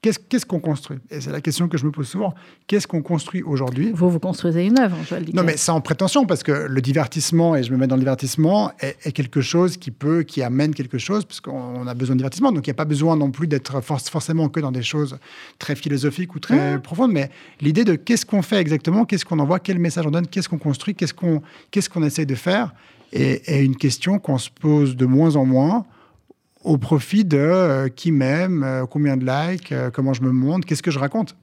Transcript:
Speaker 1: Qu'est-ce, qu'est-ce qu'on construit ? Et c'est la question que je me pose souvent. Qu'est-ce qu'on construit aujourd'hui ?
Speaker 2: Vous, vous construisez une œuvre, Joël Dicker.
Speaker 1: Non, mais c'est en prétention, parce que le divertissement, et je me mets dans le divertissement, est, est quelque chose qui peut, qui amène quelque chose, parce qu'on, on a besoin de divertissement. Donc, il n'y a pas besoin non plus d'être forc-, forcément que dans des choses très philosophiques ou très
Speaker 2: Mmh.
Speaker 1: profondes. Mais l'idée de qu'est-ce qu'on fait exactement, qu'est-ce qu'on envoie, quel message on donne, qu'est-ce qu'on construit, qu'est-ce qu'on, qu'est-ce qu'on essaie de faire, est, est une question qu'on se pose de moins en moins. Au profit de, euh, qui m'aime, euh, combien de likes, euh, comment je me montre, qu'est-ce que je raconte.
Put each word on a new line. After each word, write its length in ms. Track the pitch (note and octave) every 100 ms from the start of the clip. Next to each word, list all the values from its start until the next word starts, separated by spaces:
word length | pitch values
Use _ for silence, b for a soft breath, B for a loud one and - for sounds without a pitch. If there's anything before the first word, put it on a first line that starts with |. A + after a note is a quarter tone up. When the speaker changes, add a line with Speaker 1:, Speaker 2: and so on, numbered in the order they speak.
Speaker 1:
Qu'est-ce, 160 | A3 -
qu'est-ce 260 | _ B3+ -
qu'on 140 | A#3
construit ? 380 | D#3+ C#3+ - C#3 -
Et 120 | D3+
c'est 100 | C3+
la 80 | D3
question 300 | D#3 C#3+ F3
que 80 | E3
je 80 | D3
me 60 |
pose 160 | D3 C3
souvent. 240 | F#3 G3+ - B B -
Qu'est-ce 200 | G#3 -
qu'on 140 | E3+
construit 400 | C#3+ E3 - F3+
aujourd'hui ? 480 | E3+ C3+ C3 B2 G3+
Speaker 2:
Vous, 160 | F3+ F3+
vous 100 | E3
construisez 460 | F#3 F3 F3 E3 F#3
une 120 | B3+
œuvre, 200 | A3 E3+ D#3+
Joël 160 | E3+
Dicker. 140 | E3+ F#3
Speaker 1:
Non, 60 |
mais 120 | E3+ D3+
c'est 160 | -
en 80 | D#3+
prétention, 460 | - D3+ F#3+ C#4+ A3
parce 180 | E3
que 80 | -
le 300 | C#3+ D3+ C3
divertissement, 760 | B2+ C#3+ B2+ D#3+ - E3 E3+ D3+
et 80 |
je 80 | A#2+
me 60 | B2+
mets 100 | C3
dans 80 | C3
le 60 |
divertissement, 720 | C3 C3 C3+ - D#3 G#3 G#3 -
est, 160 | C#3 - D#3+
est 60 |
quelque 260 | - B2+ D3
chose 380 | B2+ E3+ F3+ F3+
qui 140 | -
peut, 320 | A#2 C#3+ E3
qui 180 | D#3 -
amène 320 | B2 B2+ D#3 D3+
quelque 220 | B2+ B2+
chose, 260 | - G#3
parce 160 | - -
qu'on, 140 | -
on 340 | C3+ B2 B2 B2
a 60 |
besoin 220 | B2 B2+ C3
de 40 |
divertissement. 320 | C3 E3+ C4+
Donc, 160 | E3+ C#3
il 20 |
n'y 40 |
a 20 | C3+
pas 80 |
besoin 320 | D#3 C#3+ D#3+ D#3+
non 160 | C#3
plus 160 | B2 E3
d'être 320 | C#3 - C3+
forc-, 280 | - C#3 -
forcément 400 | D#3+ - D#3+ D3+
que 100 | D#3+
dans 140 | D3
des 100 | B2+
choses 340 | A2+ D3+ C#3+ C3+ B B B _
très 160 | - C#3+
philosophiques 600 | D3+ C#3+ C#3+ D3 F3+ D3
ou 40 |
très 140 | - C#3+ C#3+ C#3+
Speaker 2:
Mmh. 60 |
Speaker 1:
profondes. 300 | - F3 B3+
Mais 160 | D#3+ C3+ B B B
l'idée 240 | D3+ D#3+ A3
de 100 | E3
qu'est-ce 300 | - A#3 -
qu'on 160 | G3+
fait 160 | D#3+ G#3
exactement, 460 | D#3+ D#3 - G3 A#3
qu'est-ce 180 | G3 -
qu'on 140 | D#3+
envoie, 200 | C#3+ F#3
quel 200 | - F3+
message 260 | E3+ E3+ D#3
on 60 |
donne, 160 | D#3+ E3+
qu'est-ce 220 | G3 E3+
qu'on 80 | D#3+
construit, 360 | D3+ C#3 - -
qu'est-ce 180 | E3+
qu'on, 280 | - F3 D#3 B B B
qu'est-ce 180 | G3+ -
qu'on 140 | F3
essaie 220 | D3 C#3+ D3
de 100 | B2+
faire, 400 | F3 G3 G#3 - b b b
est, 340 | - C3+ C3 -
est 140 | C#3
une 140 | C3+ C3
question 420 | C#3 - F3+ G3
qu'on 180 | - C3
se 120 | -
pose 480 | _ D3+ D3+ C#3 B2+
de 80 | B2+
moins 320 | C3+ D#3+ D3
en 80 | C3
moins. 400 | C3 D3 A3+ G3+ b b b _ - _ _
Au 140 | - D3
profit 480 | A#2 D3+ - G3+ G3
de, 120 | C#3+
euh, 500 | D3+ F#3 F3 C3+ C3+
qui 220 | - E3+
m'aime, 520 | D3 C3 D3+ F#3 E3+
euh, 220 | C3+ C3 B2+
combien 320 | D3+ D3 C3+
de 80 | B2+
likes, 460 | C3+ E3 F#3 -
euh, 180 | C3 B2+
comment 220 | A#2 C3+
je 80 | B2
me 100 | C3
montre, 340 | B2+ C3+ F3+ -
qu'est-ce 180 | D3+
que 80 | F3+
je 80 | C#3
raconte. 360 | C#3 E3 F3 -